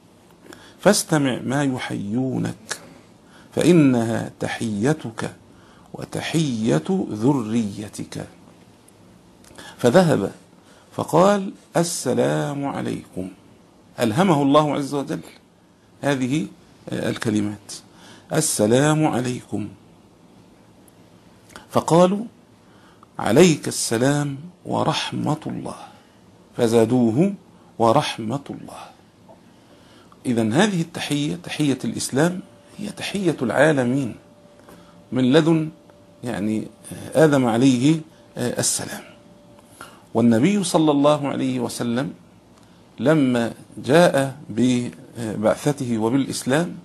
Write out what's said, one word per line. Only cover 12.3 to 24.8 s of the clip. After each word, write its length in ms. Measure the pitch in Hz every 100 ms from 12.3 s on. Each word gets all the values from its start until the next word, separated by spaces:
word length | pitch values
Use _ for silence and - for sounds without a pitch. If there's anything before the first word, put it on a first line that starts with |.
| 156 151 143 139
عليكم." 640 | - 120 123 120 92 92 - - - _ _ _ -
ألهمه 420 | 117 113 196 143
الله 320 | 139 151 151
عز 200 | 143 135
وجل 260 | 143 147 160 - - _ _ _ _ _ _
هذه، 440 | 139 135 127 151 196 - - - -
آه، 220 | - 107
الكلمات: 640 | 107 113 107 104 104 - - - - - - -
"السلام 720 | 160 156 - 107 123 147 156 156
عليكم." 640 | 110 123 120 - 104 104 - - _ _ _ _ - - _ _ _ _ _ _ _ _ _ - - -
فقالوا: 540 | 113 - 165 180 202 233 - _ _ _ - - _ - -
"عليك 500 | - 123 185 147 -
السلام 680 | - - 113 135 147 147 135 175 - 117
ورحمة 720 | 117